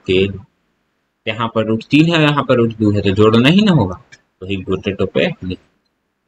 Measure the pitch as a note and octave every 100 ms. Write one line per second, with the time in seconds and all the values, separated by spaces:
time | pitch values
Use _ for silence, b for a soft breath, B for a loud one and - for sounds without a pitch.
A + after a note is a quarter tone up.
0 | - F#2 G2 G2 - _ _ _ _ _
1 | _ _ - A2 A#2 A2+ A2 A2+ - D3
2 | D#3+ E3+ D3+ D3 B2+ A#2+ A#2 A2+ G#2+ G2+
3 | G2+ G2 G#2+ A2+ C3 F#3 G#3+ D#3 F#2+ F2+
4 | _ - _ _ F#2 G2 F#2 F#2+ G2+ G2
5 | F#2+ - E2+ - F#2 F2+ _ _ _ _
6 | _ _